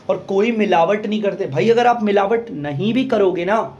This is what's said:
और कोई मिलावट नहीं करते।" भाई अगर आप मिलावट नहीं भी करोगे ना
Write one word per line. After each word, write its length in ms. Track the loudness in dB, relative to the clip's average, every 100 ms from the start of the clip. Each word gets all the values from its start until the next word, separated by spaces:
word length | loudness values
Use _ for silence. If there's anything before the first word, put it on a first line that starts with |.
| -6
और 80 | -6 -2
कोई 220 | 0 0
मिलावट 540 | 0 2 2 2 0 -2
नहीं 160 | -2
करते।" 240 | -2 -4 -4
भाई 240 | 0 2
अगर 180 | 4 4
आप 160 | 2
मिलावट 460 | 2 2 2 0 -2
नहीं 420 | -8 -6 -4 -2
भी 100 | -2 0
करोगे 400 | 2 2 0 0
ना 140 | -2 -2